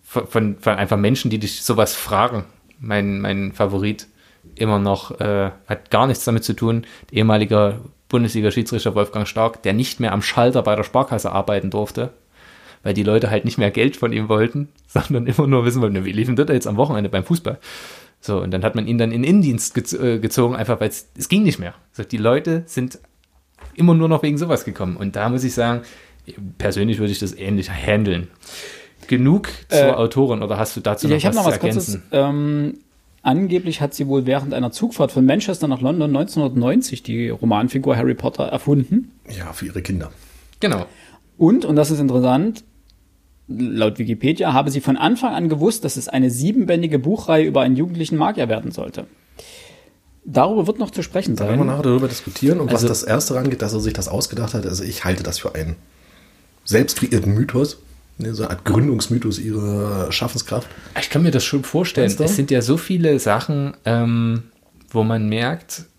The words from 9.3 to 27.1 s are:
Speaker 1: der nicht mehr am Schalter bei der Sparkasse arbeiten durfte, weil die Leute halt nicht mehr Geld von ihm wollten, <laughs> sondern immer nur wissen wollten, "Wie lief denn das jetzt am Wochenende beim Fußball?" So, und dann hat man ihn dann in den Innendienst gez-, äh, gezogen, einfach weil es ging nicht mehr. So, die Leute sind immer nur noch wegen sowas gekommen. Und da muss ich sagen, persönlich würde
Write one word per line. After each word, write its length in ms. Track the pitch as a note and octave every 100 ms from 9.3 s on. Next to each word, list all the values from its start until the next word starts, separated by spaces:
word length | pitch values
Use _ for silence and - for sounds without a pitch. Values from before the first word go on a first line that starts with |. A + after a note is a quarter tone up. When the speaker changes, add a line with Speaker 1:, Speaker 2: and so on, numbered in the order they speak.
| A2 A2+ -
Speaker 1:
der 80 | G2
nicht 260 | G#2 C3 -
mehr 140 | A2+
am 100 | G#2
Schalter 400 | - - A#2+ B2+
bei 140 | G#2+ G#2+
der 80 |
Sparkasse 480 | G#2 B2+ B2+ A2 G2
arbeiten 380 | F#2 G2 G2+ F#2+
durfte, 400 | G#2 G#2 - B2+ - _ _ - - - -
weil 100 | G#2
die 100 | G2
Leute 260 | G#2 A2 A2+
halt 140 | G#2+
nicht 140 | A#2 B2
mehr 120 | G2+
Geld 260 | A2 C3 -
von 160 | A#2
ihm 160 | A2+ A2
wollten, 400 | G#2+ A#2 C#3+ C#3+ _
<laughs> 80 | _
sondern 400 | C#3+ - C3+ A#2+
immer 180 | C3 C#3
nur 180 | C3
wissen 160 | A#2+ B2+
wollten, 240 | A2 G2
"Wie 60 | F#2+
lief 160 | G#2 B2
denn 80 |
das 140 | B2 D3
jetzt 160 | B2+ A#2
am 100 | G#2
Wochenende 320 | D3 A2 G2+
beim 140 | F#2+
Fußball?" 340 | F#2 E3+ - B2+ - - - - - _
So, 200 | - G2
und 80 | F#2
dann 140 | F#2
hat 100 | A2
man 140 | G#2+ G#2+
ihn 100 | A#2
dann 140 | A2+
in 100 | A#2
den 80 | C3+
Innendienst 440 | G3+ D#3 A2+ -
gez-, 180 | B2+ -
äh, 240 | - B2+ A#2
gezogen, 380 | A2 C3 A#2+ B2
einfach 240 | A2 A#2
weil 80 | G#2+
es 380 | - - - C3
ging 160 | F#3+
nicht 160 | G3+ -
mehr. 140 | F2 - _
So, 100 | -
die 140 | - A2+
Leute 480 | A2 C3+ E3+ E3 E3
sind 320 | - B2+ - _ _ _ _ _ _ -
immer 200 | - F3
nur 140 | E3 D#3+
noch 160 | D#3+
wegen 120 | D3+ D3
sowas 280 | E3+ B2+
gekommen. 320 | - F#2 F#2 F2+
Und 180 | G2
da 140 | G#2 A2
muss 160 | B2+
ich 100 | B2+
sagen, 280 | B2 A#2 A#2+ A#2 - - _ - - F#2+ -
persönlich 400 | G#2 F#2+ G#2+ G#2
würde 140 | G#2